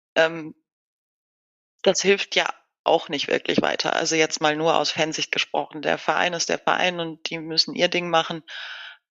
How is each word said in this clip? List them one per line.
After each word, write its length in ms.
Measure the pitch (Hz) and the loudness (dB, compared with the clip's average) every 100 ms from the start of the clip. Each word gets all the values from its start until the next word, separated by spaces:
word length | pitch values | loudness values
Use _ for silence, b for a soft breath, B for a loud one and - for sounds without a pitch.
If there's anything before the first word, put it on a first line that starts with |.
| _ - | _ 2
Ähm, 400 | 160 165 156 - _ _ _ _ _ _ _ _ _ _ _ _ | 2 0 -10 -14 _ _ _ _ _ _ _ _ _ _ _ _
das 200 | - 180 | 0 2
hilft 340 | 185 196 - - | 2 2 2 0
ja 120 | 165 - _ _ | 0 -4 _ _
auch 260 | - 165 - | 2 2 0
nicht 180 | 143 - | -6 -2
wirklich 340 | - - - | -2 0 0
weiter. 320 | - - - | 2 0 0
Also 220 | - 160 160 | 0 0 2
jetzt 260 | 156 - | 0 2
mal 140 | 156 151 | 0 2
nur 220 | 160 156 | 2 2
aus 140 | 147 | 0
Fansicht 400 | - 156 156 147 | 0 -2 -2 -4
gesprochen. 500 | - - - 143 156 | -2 -2 -4 -4 -4
Der 160 | 147 165 | -2 0
Verein 360 | - 156 175 | 0 0 0
ist 160 | 170 - | 0 -2
der 100 | 165 | 0
Verein 400 | - - 180 175 | 2 2 0 -2
und 300 | 165 156 - | -6 -8 -10
die 100 | 165 | -8
müssen 340 | 160 160 - 147 | -4 -2 -2 0
ihr 120 | 175 | 0
Ding 200 | 180 175 | 0 2
machen. 340 | 165 165 165 - B B B B B _ | 0 0 -6 -10 B B B B B _